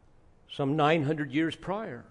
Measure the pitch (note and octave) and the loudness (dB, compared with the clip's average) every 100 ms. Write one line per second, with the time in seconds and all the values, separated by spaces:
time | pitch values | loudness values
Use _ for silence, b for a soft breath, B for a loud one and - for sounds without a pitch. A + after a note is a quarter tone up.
0 | _ - - _ - - C3+ D#3 D3 E3+ | _ -20 -20 _ -14 -4 0 2 4 4
1 | C#3 D#3 D3 C#3 D#3+ - - G3+ G#3 A#2+ | 2 -2 -2 0 -2 -2 -6 -6 -6 -10
2 | - | -16